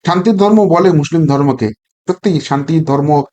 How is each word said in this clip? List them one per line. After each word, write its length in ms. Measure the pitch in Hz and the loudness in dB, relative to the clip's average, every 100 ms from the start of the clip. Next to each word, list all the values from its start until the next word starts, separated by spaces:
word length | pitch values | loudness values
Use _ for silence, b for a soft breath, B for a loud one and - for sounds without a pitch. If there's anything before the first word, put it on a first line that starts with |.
| - | -2
শান্তির 280 | 180 196 | -2 0
ধর্ম 340 | 196 202 214 196 | 0 2 4 2
বলে 240 | 165 190 | 2 2
মুসলিম 340 | 160 143 165 151 | 2 0 -2 0
ধর্মকে, 420 | 139 143 127 107 - _ _ - | 0 0 -2 -4 -6 _ _ -8
সত্যি 320 | 180 208 160 | -4 -2 -2
শান্তির 440 | - 143 143 160 | -2 -6 -2 -2
ধর্ম 380 | 156 139 147 147 139 | 0 -2 0 -2 -2